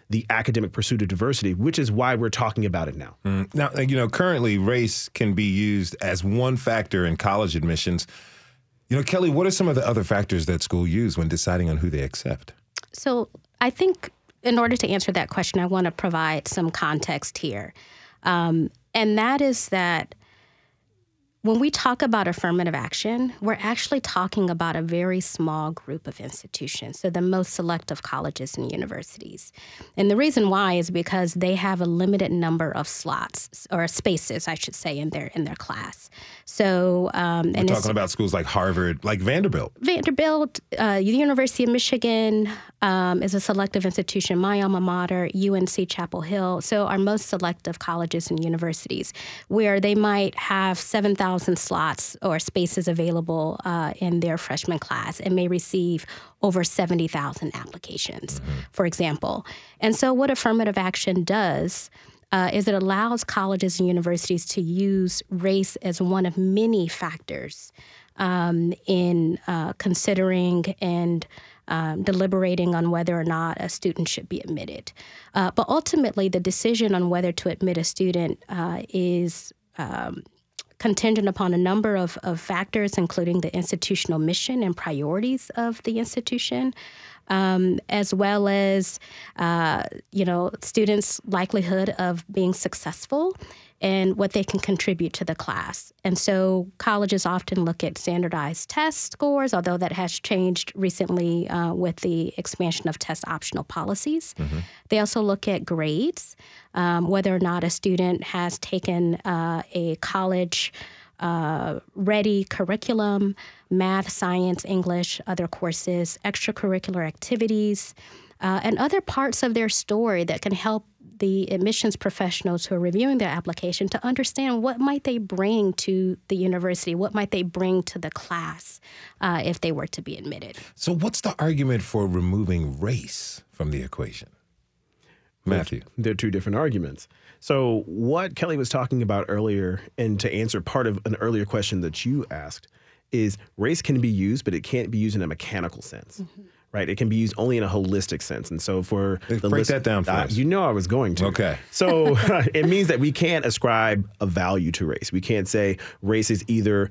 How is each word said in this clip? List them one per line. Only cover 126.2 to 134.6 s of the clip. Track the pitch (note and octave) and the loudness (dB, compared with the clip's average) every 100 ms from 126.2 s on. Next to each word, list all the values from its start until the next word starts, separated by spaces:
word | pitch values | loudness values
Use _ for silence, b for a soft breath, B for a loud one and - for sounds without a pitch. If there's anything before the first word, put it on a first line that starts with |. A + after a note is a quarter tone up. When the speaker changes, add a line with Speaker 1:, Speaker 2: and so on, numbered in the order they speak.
| - | -2
Speaker 3:
the | |
university, | G3 F#3 F#3 F3+ F3+ F3+ E3+ | 0 2 0 0 -2 -2 -2
what | G3 | -2
might | G#3 G3+ | -2 -2
they | F#3+ | -2
bring | F3+ F3+ F#3 F#3 | -2 0 2 2
to | F3 F3+ | 0 -6
the | D#3+ | -8
class, | - - E3+ D#3+ D#3+ - - B B B - | -10 -8 -6 -6 -10 -14 -16 B B B -4
uh, | F#3 E3 | 0 0
if | - E3+ | 0 -2
they | E3 | -2
were | D3+ - | -2 -4
to | - | -8
be | - - | -10 -10
admitted. | D3 - - - - | -10 -10 -12 -16 -20
Speaker 2:
So | - - | -6 0
what's | F3 G#3+ - | 0 0 0
the | G#3 - | -2 0
argument | D#3 D3 C3 A#2 | 2 2 2 2
for | - A2 G2 | 0 0 2
removing | F2+ F2+ G2 F#2 F2 D2+ C#2 | 2 2 2 2 2 0 -2
race | G#2 B2+ - - - - - | -2 -2 -4 -10 -10 -14 -14
from | - D2+ | -6 -2
the | C#2 | -2
equation? | B1+ - A#1 - - _ _ _ | -4 -6 -8 -10 -18 _ _ _